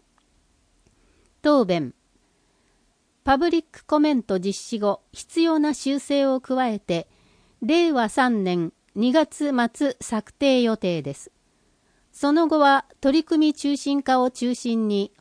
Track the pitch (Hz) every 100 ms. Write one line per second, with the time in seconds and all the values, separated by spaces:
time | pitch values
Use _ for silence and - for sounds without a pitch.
0 | _ _ _ _ _ _ _ _ _ _
1 | _ _ _ _ 294 285 190 175 131 -
2 | _ _ _ _ _ _ _ _ _ _
3 | _ _ - 269 339 330 - - - 302
4 | 302 269 - 190 190 190 - 226 202 190
5 | _ - - 330 330 320 302 285 269 277
6 | - 285 277 262 - 262 254 208 - 170
7 | - _ _ _ _ - 226 330 339 269
8 | 220 - 254 220 180 175 165 - _ 202
9 | 240 311 302 - 294 254 240 - 285 -
10 | - 220 - - 277 254 233 220 185 165
11 | 139 139 - _ _ _ _ _ _ _
12 | _ - 285 302 320 311 285 277 - _
13 | 277 302 302 320 302 294 285 285 285 277
14 | 269 254 254 - 247 247 240 226 214 202
15 | 202 _